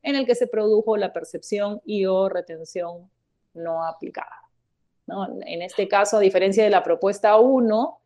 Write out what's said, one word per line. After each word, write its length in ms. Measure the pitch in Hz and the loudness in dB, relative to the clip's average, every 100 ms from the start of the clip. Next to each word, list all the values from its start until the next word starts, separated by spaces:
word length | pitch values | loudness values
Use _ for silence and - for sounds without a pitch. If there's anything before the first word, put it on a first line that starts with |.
en 100 | - | -2
el 100 | 277 | -2
que 100 | 247 | 0
se 120 | 240 240 | 0 0
produjo 500 | 214 208 214 220 214 | 0 2 2 2 -2
la 160 | 185 | -2
percepción 680 | 170 160 160 - 202 202 208 | -6 -10 -14 -8 -4 -4 -6
y 200 | - 208 | -6 -2
o 240 | 190 190 190 | 0 2 0
retención 840 | 185 175 165 160 185 170 175 185 _ _ _ _ | -2 -8 -16 -12 -8 -10 -12 _ _ _ _ _
no 300 | 165 165 165 | -12 -8 -6
aplicada, 580 | 165 160 - - - - _ _ _ _ _ _ - | -6 -8 -12 -12 -14 -18 _ _ _ _ _ _ -12
¿no? 340 | 190 196 - | -10 -8 -10
En 180 | - 170 | -10 -10
este 260 | 180 - 196 | -6 -4 0
caso, 300 | 202 208 220 | 2 2 4
a 20 | |
diferencia 420 | 196 185 190 196 | 4 4 2 2
de 80 | 208 | 4
la 120 | 190 | 4
propuesta 540 | 175 165 196 202 214 214 | 2 0 0 2 4 6
uno 600 | 254 262 226 214 302 - | 6 4 2 0 -2 -8